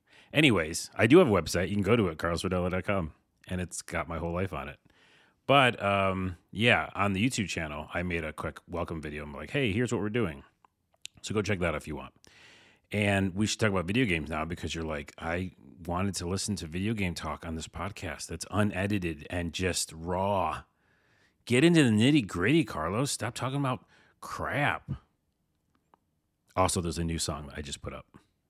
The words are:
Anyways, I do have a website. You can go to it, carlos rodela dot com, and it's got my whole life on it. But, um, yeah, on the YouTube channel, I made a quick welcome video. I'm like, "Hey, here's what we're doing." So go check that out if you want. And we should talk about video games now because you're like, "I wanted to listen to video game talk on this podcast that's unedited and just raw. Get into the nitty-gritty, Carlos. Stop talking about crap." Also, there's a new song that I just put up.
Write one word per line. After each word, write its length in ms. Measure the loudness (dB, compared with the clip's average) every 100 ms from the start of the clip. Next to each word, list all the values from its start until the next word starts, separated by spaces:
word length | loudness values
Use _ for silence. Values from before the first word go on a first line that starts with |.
| _ -20 -4
Anyways, 560 | 4 6 6 2 -4 -6
I 140 | 2 8
do 120 | 8
have 100 | 8
a 20 |
website. 380 | 6 2 0 0
You 60 | 0
can 80 |
go 120 | 2 4
to 140 | 2
it, 80 | 0
carlos 260 | -2 -2
rodela 260 | 0 0 0
dot 140 | -2
com, 300 | -2 -2 -4 -8 _ _ -8
and 140 | -6
it's 200 | -6 -10
got 280 | -8 -6 -6
my 80 | -6
whole 160 | -4
life 180 | -4 -4
on 160 | -6 -10
it. 100 | -14 _ _ _ _ _ _ 4
But, 340 | 6 6 4
um, 540 | 2 4 2 2 -2 -6 _
yeah, 380 | 0 4 4 2
on 200 | -2 0
the 120 | 2 0
YouTube 220 | 0 -4
channel, 400 | -4 -6 -6 -6
I 100 | -4
made 220 | -2 -4 -4
a 80 |
quick 260 | -6 -8 -10 -10
welcome 340 | -6 -6 -6
video. 220 | -8 -10
I'm 100 | -10
like, 180 | -12 -6
"Hey, 200 | -2 0
here's 220 | 0 0
what 80 | -2
we're 80 | -2
doing." 340 | -2 -2 -4 -14 _ _ _ _ _ -20 _
So 120 | -6
go 80 | -2
check 180 | -2 0
that 100 | -2
out 60 | -2
if 120 | -6
you 80 | -10
want. 180 | -12 -18 _ -20 -20 -20 -20 _ -6
And 420 | -2 2 2 0 0
we 120 | -2
should 140 | 0
talk 80 | 0
about 160 | 0 0
video 180 | 0
games 260 | 2 0 -2
now 140 | -4
because 320 | -4 -6 -6 -6
you're 80 |
like, 300 | -6 -6 -8 -10
"I 340 | -4 -4 -4 -10 -20 -14 -6
wanted 300 | -2 -2 -2
to 120 | -4
listen 300 | -2 -2 -6
to 100 | -6
video 260 | -4 -2
game 220 | -2 -2 -4
talk 300 | -6 -8 -6
on 100 | -8
this 140 | -8
podcast 580 | -8 -10 -8 -10 -8 -10
that's 180 | -10 -4
unedited 760 | 0 0 0 -2 -2 -2 -8 -8
and 240 | -6 -4
just 400 | -2 -2 -2 -6
raw. 720 | -8 -4 -2 0 0 0 -4 -10 _ _ _ _ _ _ _ 0
Get 160 | 4
into 200 | 6 8
the 80 | 6
nitty-gritty, 720 | 6 6 6 2 0 2 2
Carlos. 480 | 2 -2 -2 -2 -2
Stop 240 | -4 -6 -6
talking 240 | -4 -2
about 260 | -2 -4 _ _ _ _
crap." 720 | -12 -8 -4 -2 0 -2 -6 -10 _ _ _ _ _ _ _ _ _ _ _ _ _ _ _ 2
Also, 260 | 2 2
there's 160 | -2 -2
a 60 |
new 160 | -2 -2
song 260 | -4 -6 -8
that 100 | -10
I 60 |
just 220 | -10 -10
put 100 | -12
up. 140 | -14 -16 -20 _ _ _